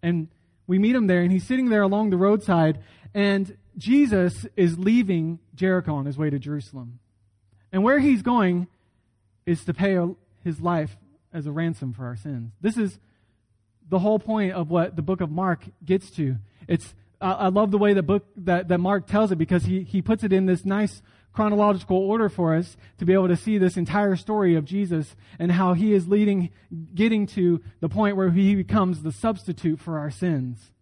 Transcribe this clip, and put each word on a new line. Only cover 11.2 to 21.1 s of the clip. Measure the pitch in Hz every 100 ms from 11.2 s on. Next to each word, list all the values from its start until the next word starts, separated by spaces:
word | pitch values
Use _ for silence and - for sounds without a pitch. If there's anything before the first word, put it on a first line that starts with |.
| _
as | 170 147
a |
ransom | 147 165 165 135
for | 113 123
our | 120
sins. | 147 131 117 -
This | 202 226
is | 208 - _ _ _ _ _ _ _ _ 160
the | 185
whole | 202 214
point | 214 214 190
of | 180 156
what | 170 175 165
the |
book | 151 185
of | 170
Mark | 156 185 170 - _
gets | 147 185 -
to. | - 143 127 - _ -
It's, | 170 - - _ _
I, | 185
I | 190 190
love | 190 214
the | 202
way | 208
the | 196
book | 156 202 - -
that, | 180 175 180
that | 175
Mark | 180 202 -
tells | 208 220
it | 175
because | 156 180
he, | 185 185
he | 180 196
puts | 175 220
it | 214
in | 190 190
this | 175
nice | 190 196 208 - _